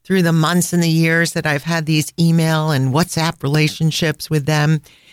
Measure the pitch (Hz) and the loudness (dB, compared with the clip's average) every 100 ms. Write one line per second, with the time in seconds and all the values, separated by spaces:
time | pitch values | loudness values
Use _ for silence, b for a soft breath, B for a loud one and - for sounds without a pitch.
0 | - 190 170 165 170 175 - 175 170 160 | -2 0 2 2 2 0 0 0 2 2
1 | 165 165 165 170 156 143 165 165 156 156 | 2 2 0 -2 -2 -4 -2 -4 0 -2
2 | - - 165 165 160 156 156 139 131 139 | -2 0 2 2 2 0 0 0 0 0
3 | 175 - 160 - 139 151 151 - 160 - | -2 -2 -4 -4 -2 0 0 0 -2 0
4 | 160 151 - 156 139 151 147 156 B B | -2 -4 -4 -4 0 0 0 0 B B
5 | B | B